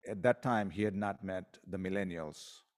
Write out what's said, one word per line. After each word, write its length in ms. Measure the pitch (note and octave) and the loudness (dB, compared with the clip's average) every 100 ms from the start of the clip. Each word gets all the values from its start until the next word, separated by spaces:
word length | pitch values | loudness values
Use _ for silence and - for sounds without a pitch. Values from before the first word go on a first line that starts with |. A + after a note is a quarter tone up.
| - | -4
at 140 | G#2 | 2
that 200 | A#2+ A#2+ | 4 4
time, 280 | C3 A2+ G2+ | 4 2 2
he 120 | E2+ | 2
had 140 | G#2 G2 | 0 2
not 260 | G#2 G2+ | -2 -2
met 360 | F#2+ F#2 F#2 - - | -4 -6 -6 -18 -8
the 80 | F#2+ | -4
millennials 840 | F#2 F#2+ F#2+ E2+ D#2 D2+ - - _ | 0 0 0 -2 -6 -8 -16 -18 _